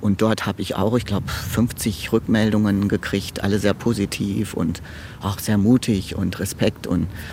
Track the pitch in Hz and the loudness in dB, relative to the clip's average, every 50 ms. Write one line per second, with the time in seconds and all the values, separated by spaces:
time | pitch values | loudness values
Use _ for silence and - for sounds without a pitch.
0 | - 104 98 - 107 110 107 - - 107 95 - 107 - - - 95 107 120 120 | 0 0 2 4 4 2 2 2 0 -4 -4 -4 -4 -4 -2 0 0 2 2 0
1 | - - 101 90 - - - - - - - 110 117 120 - - - 117 98 - | 0 0 -2 -2 -2 -4 -6 -6 -6 -2 0 0 0 0 0 -2 -4 -4 -4 -4
2 | - - 113 110 - - 113 107 107 110 104 107 107 104 101 98 101 98 107 98 | -2 0 0 0 2 2 2 2 4 4 4 4 4 4 2 2 2 2 0 -2
3 | - - - 98 95 - - - - 98 104 101 101 104 95 - - 120 117 98 | -2 -2 -2 -2 -2 -4 -6 -2 0 0 0 2 2 0 0 2 0 0 2 2
4 | 101 - - - - 101 98 113 107 - - - 85 82 90 - - - - - | 0 -2 -2 -2 -2 -2 0 -2 -2 -2 -2 -2 -2 -2 -2 -4 -8 -14 -14 -14
5 | - - - - - 98 101 - - - 107 101 98 110 127 123 - - 107 95 | -14 -16 -14 -6 -4 -4 -4 -2 0 2 2 4 6 6 6 6 4 2 0 0
6 | 92 - - 98 95 90 87 - 92 101 - - - - - - - - 90 82 | 0 -2 -4 -2 -2 -2 -2 -2 -4 -6 -2 0 0 0 0 -2 -4 -2 0 0
7 | 85 92 - - - - | 0 -2 -4 -10 -10 -12